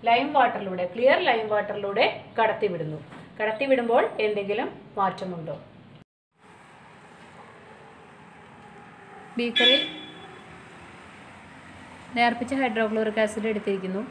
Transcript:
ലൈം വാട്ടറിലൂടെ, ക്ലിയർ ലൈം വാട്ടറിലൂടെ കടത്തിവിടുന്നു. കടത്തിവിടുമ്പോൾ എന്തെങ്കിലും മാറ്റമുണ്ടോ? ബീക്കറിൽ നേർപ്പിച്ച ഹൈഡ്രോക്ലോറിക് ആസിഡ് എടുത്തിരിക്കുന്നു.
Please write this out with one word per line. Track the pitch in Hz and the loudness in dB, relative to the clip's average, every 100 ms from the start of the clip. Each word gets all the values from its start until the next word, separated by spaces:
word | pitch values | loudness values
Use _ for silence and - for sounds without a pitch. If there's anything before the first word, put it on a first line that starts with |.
| 226 | 6
ലൈം | 240 277 | 4 4
വാട്ടറിലൂടെ, | 294 240 208 196 180 180 | 4 4 2 -4 -4 -4
ക്ലിയർ | 226 254 349 | 4 4 6
ലൈം | 339 233 214 | 4 2 2
വാട്ടറിലൂടെ | 208 196 208 202 202 277 - - - | 0 0 -4 -2 2 2 0 -8 0
കടത്തിവിടുന്നു. | - - 202 170 156 151 - - - - | 0 2 -2 -2 -6 -8 -12 -18 -20 -4
കടത്തിവിടുമ്പോൾ | 214 220 269 262 233 240 269 - | -4 -2 2 2 4 2 2 0
എന്തെങ്കിലും | 214 208 196 208 320 - - - | 0 0 -2 -2 -4 -8 -12 -2
മാറ്റമുണ്ടോ? | 190 185 185 170 156 143 - - - - - _ _ _ - - - - - - - - - - - - - - - - - - - - - - - - - - - - - - | -2 0 -8 -8 -8 -10 -14 -20 -20 -20 -20 _ _ _ -20 -20 -20 -20 -20 -20 -20 -20 -20 -20 -20 -20 -20 -20 -20 -20 -20 -20 -20 -20 -20 -20 -20 -20 -20 -20 -20 -18 -12 -6
ബീക്കറിൽ | 240 226 240 302 - - - - - - - - - - - - - - - - - - - - - - - 247 | -4 2 4 4 0 -8 -14 -16 -18 -18 -20 -20 -20 -20 -20 -20 -20 -20 -20 -20 -20 -20 -20 -20 -20 -20 -10 2
നേർപ്പിച്ച | 240 233 247 | 2 2 -4
ഹൈഡ്രോക്ലോറിക് | 269 262 220 220 220 214 214 | 0 0 0 0 2 0 2
ആസിഡ് | 214 214 214 | 0 0 -2
എടുത്തിരിക്കുന്നു. | 208 202 196 185 190 254 | -2 -2 -2 -2 -4 -6